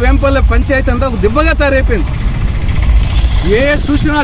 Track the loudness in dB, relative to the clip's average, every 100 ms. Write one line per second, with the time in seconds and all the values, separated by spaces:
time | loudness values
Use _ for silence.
0 | 2 2 2 2 2 2 0 0 0 -2
1 | -2 -2 -2 0 0 0 0 0 0 -2
2 | -2 -4 -4 -2 -2 -2 -2 0 2 2
3 | 2 0 0 2 2 2 2 0 0 0
4 | 0 0